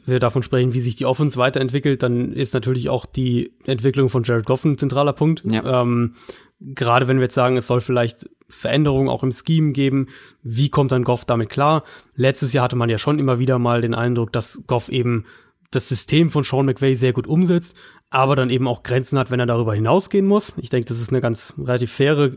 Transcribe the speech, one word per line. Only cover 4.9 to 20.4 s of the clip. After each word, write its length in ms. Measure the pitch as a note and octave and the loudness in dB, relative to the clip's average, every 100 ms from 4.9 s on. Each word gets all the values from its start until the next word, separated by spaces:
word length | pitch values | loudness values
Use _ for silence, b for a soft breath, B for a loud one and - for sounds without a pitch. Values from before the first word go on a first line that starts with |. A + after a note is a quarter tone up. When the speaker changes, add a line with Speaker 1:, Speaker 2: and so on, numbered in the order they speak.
| B2+ C#3+ | 0 0
Speaker 1:
Punkt. 300 | C3+ D#3 D#3+ F#3+ | 0 0 0 -2
Speaker 2:
Ja. 300 | A2 - B2+ | -2 0 0
Speaker 1:
Ähm, 300 | A#2+ A#2+ A#2+ B B B B _ | 2 0 -2 B B B B _
gerade 480 | C3+ C3+ A#2+ A#2+ B2+ | -14 -4 2 2 4
wenn 100 | C3 | 2
wir 60 | |
jetzt 120 | B2 - | 2 2
sagen, 220 | B2 B2+ | 2 2
es 100 | A#2 | 0
soll 140 | B2 | -2
vielleicht 480 | - B2 A#2 - - _ _ | 0 0 0 -4 -20 _ _
Veränderungen 600 | - A#2 C3+ D3 C3+ C3+ | -8 -2 2 2 2 0
auch 140 | B2 | 0
im 80 | C3 | -2
Scheme 400 | B2 - D#3+ D3+ | -4 0 2 2
geben, 340 | C3+ C#3 C3+ C3 B B B | 2 0 0 -2 B B B
wie 280 | A#2+ A2+ C#3+ | -8 -2 0
kommt 220 | - C3+ | 2 2
dann 120 | B2+ | 0
Goff 220 | B2 B2 - | 0 -2 0
damit 240 | A#2 A2 | -2 -2
klar? 340 | - D3 D#3 B B B - | 0 2 2 B B B 0
Letztes 380 | C3 C3+ C3+ | 0 0 0
Jahr 100 | C3+ | 0
hatte 120 | B2 B2 | 0 0
man 140 | A#2 | 0
ja 80 | A2+ | 0
schon 220 | - D3+ | 0 0
immer 180 | C3+ B2 | 2 0
wieder 200 | B2+ B2+ | 2 2
mal 220 | A#2+ A#2+ | 2 0
den 120 | A#2 | 0
Eindruck, 380 | A#2 A#2+ A#2+ A2+ | -2 0 0 -2
dass 280 | A#2 - - - | -4 -6 -10 -4
Goff 220 | B2 - | -4 -2
eben 360 | B2+ A#2+ A#2 B B B B - | -2 0 -2 B B B B -6
das 180 | C3 - | -6 -4
System 400 | B2 - D3+ E3 | -6 0 2 2
von 140 | D3+ | 0
Sean 220 | C3+ C3 C#3 | -2 0 0
McVay 300 | B2+ C3+ B2+ | 0 0 2
sehr 160 | B2+ | 0
gut 160 | A#2+ A#2 | 0 0
umsetzt, 480 | D#3 F3+ E3+ E3+ - B B - | 2 2 2 -2 -20 B B -4
aber 280 | C3 C3+ C#3 | 0 2 2
dann 120 | B2+ | 2
eben 180 | B2+ B2+ | 0 0
auch 140 | A#2 | -4
Grenzen 360 | - B2 B2+ C#3 | -2 -2 0 -2
hat, 120 | B2 | 0
wenn 80 | B2 | 0
er 40 | A#2+ | 0
darüber 280 | A#2 A2+ | 0 0
hinausgehen 520 | G#2 A2 F3 - G3+ G3 | 0 2 2 2 0 2
muss. 280 | G3+ | 2